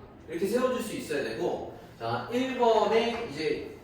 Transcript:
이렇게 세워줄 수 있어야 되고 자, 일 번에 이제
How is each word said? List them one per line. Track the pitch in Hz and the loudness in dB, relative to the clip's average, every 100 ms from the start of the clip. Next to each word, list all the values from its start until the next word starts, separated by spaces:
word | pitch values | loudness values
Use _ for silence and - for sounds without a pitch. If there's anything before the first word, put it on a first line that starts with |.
| - - - | -18 -18 -10
이렇게 | 170 196 | -2 0
세워줄 | 233 254 - | 2 2 0
수 | - - | -4 -6
있어야 | - 147 - | -4 -4 -4
되고 | 113 - - - - - - | -2 -2 -4 -6 -12 -18 -8
자, | 120 - - | -4 -4 -2
일 | 240 262 240 | -2 -2 4
번에 | 240 - 208 226 233 - - | 6 6 6 4 2 0 -4
이제 | 143 160 - - - | -4 -2 -2 -4 -12